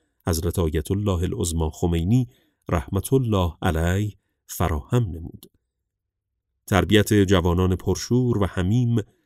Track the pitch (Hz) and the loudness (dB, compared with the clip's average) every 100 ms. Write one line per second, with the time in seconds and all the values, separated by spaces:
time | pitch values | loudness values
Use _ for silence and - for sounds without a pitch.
0 | _ _ - 82 85 95 82 78 - 98 | _ _ -4 -2 -2 -2 -2 -2 -2 -2
1 | 104 87 90 - 85 80 78 - 90 85 | -2 -2 -2 -4 -4 -2 -4 -2 -2 0
2 | 85 123 123 _ _ _ - 107 - 98 | 2 2 0 _ _ _ -6 -4 -4 -6
3 | - 135 120 101 87 - 95 80 85 95 | 0 0 2 0 0 -2 -2 0 0 0
4 | 107 - _ _ - - 92 76 - 120 | -4 -8 _ _ -12 -4 -2 -2 -2 -2
5 | 104 82 82 - - _ _ _ _ _ | -2 -6 -14 -18 -20 _ _ _ _ _
6 | _ _ _ _ _ _ - 101 82 104 | _ _ _ _ _ _ -2 0 4 4
7 | 101 107 92 95 87 87 92 90 - 90 | 4 4 4 4 2 2 2 0 -2 -4
8 | - 123 123 107 95 - 90 120 120 117 | 0 0 0 0 -2 -2 0 2 2 0
9 | - _ | -4 _